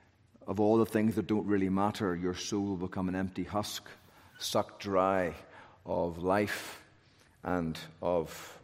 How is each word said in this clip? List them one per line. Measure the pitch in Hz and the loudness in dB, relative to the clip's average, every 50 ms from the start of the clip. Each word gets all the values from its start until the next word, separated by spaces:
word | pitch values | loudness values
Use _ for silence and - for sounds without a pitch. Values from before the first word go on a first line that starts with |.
| _ _ _ _ _ _ _ - - | _ _ _ _ _ _ _ -14 -8
of | - 98 101 | -4 0 2
all | 107 104 110 113 | 4 6 6 6
the | 110 | 6
things | 110 - 107 107 110 98 | 4 4 2 2 2 2
that | 107 92 | 0 0
don't | - 107 104 92 | 0 0 0 2
really | 98 101 98 95 95 | 2 2 2 2 2
matter, | 95 95 101 104 107 - 110 92 87 | 2 2 2 2 0 0 -2 -2 0
your | 85 90 90 90 | 0 -2 -2 -4
soul | 87 - - 110 101 101 | -4 -4 -4 -2 -2 -2
will | 101 98 | -2 -2
become | 87 90 92 - - 92 92 | -4 -4 -6 -4 -4 -2 -2
an | 92 | -2
empty | 92 95 92 - - 90 | -2 -2 -4 -4 -4 -6
husk, | - 104 104 104 - - - - - - - - - - - - - - - | -4 -2 -4 -4 -4 -6 -10 -12 -14 -20 -20 -20 -20 -20 -20 -20 -20 -16 -10
sucked | - - - 113 101 - - - | -6 0 0 0 0 0 -4 -10
dry | - 101 98 92 92 95 98 95 90 85 80 - - - - - - - - - - | -4 0 2 4 4 4 4 2 2 0 -2 -6 -12 -20 -20 -20 -20 -20 -20 -16 -8
of | - 92 90 87 87 82 85 87 | -4 -2 -2 -2 -2 -2 -2 0
life | 92 95 104 107 101 - - - - - - - - - _ _ _ _ - - _ _ _ - | 2 2 4 2 0 -2 -6 -8 -10 -14 -16 -18 -20 -20 _ _ _ _ -20 -20 _ _ _ -4
and | - 90 90 85 82 78 - - - - - | -2 0 0 0 -2 -4 -6 -10 -14 -12 -6
of | 90 87 90 85 80 80 - - - - - - | -2 0 0 0 0 -2 -6 -14 -14 -16 -18 -18